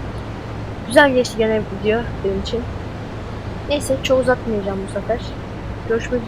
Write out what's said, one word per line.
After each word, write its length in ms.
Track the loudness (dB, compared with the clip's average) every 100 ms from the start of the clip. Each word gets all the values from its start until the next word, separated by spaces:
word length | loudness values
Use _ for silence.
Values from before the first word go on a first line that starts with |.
| -6 -6 -8 -8 -8 -6 -6 -6 4
Güzel 240 | 8 8
geçti 220 | 6 2 2
gene 220 | 2 2
video 400 | 0 -2 2 2 0 -2
benim 160 | -2 -2
için. 220 | -2 -4 -4 -6 -8 -8 -8 -8 -8 -8 -8 -6 -2
Neyse, 280 | 0 0 0
çok 180 | 4 4
uzatmayacağım 580 | 6 2 2 0 0 -2 -4
bu 40 |
sefer. 280 | -4 -2 -2 -2 -8 -8 -8 -8 -6 0
Görüşmek 320 | 0 0 -2